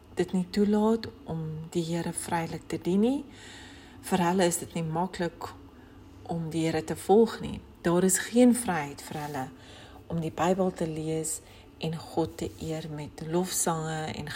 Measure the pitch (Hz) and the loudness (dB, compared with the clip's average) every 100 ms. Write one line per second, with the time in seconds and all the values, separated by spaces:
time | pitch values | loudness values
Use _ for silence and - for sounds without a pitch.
0 | - - 180 185 175 202 208 208 214 226 | -8 -4 0 0 0 2 4 4 4 2
1 | - - - 160 156 156 160 175 160 170 | -2 -12 -8 -6 -6 -8 -4 -4 -2 -2
2 | 175 165 - 170 165 165 - 165 170 196 | -4 -6 -2 -2 -2 -6 -6 -4 2 4
3 | 233 285 - - - - - - - - | 4 2 -4 -16 -18 -18 -18 -20 -20 -12
4 | - 185 170 190 175 170 147 170 160 160 | 0 2 4 4 4 2 -4 -6 -2 -2
5 | 185 - 170 - - - - - - - | -2 -2 -4 -6 -14 -14 -20 -20 -20 -20
6 | - - - 170 160 165 160 160 156 160 | -20 -16 -8 -6 -2 0 0 0 -2 -2
7 | - 208 220 - 147 - - - 175 175 | 6 8 6 2 -8 -10 -12 -4 2 4
8 | 190 - - 233 247 233 - 165 143 139 | 4 2 2 8 8 6 2 -2 -2 -8
9 | - 156 147 143 131 - - - - - | -10 -8 -6 -6 -8 -12 -20 -20 -20 -16
10 | - 165 160 - 170 190 185 185 165 156 | -8 -4 -4 0 2 4 0 0 -4 -4
11 | 156 160 156 - - - - - 160 160 | -4 -2 -4 -8 -12 -20 -20 -8 -6 -6
12 | - - 160 - 165 - 160 160 160 151 | -6 -2 -2 -4 -8 -6 -6 -6 -6 -10
13 | 147 - 160 175 185 - 185 165 160 156 | -10 -10 -2 -2 0 0 0 0 -2 -4
14 | 156 - 147 | -6 -8 -8